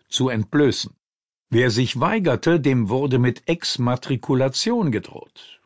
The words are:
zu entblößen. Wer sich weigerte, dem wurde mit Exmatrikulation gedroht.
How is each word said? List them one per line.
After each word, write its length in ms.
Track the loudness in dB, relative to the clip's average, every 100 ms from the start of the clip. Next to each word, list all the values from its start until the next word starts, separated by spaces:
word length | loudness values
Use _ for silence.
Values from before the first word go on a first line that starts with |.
| -8
zu 220 | -4 -2
entblößen. 680 | -2 -2 2 2 2 -6 _ _ _ _ _ -2
Wer 200 | 2 2
sich 300 | 2 0 0
weigerte, 600 | 0 0 0 0 2 2
dem 300 | 2 2 2
wurde 300 | 0 0 2
mit 280 | 2 0 -4
Exmatrikulation 1400 | -4 -4 -2 -2 -2 -4 -6 -2 0 0 -2 -2 0 0
gedroht. 720 | -2 -6 -18 -20 -20 -20 -20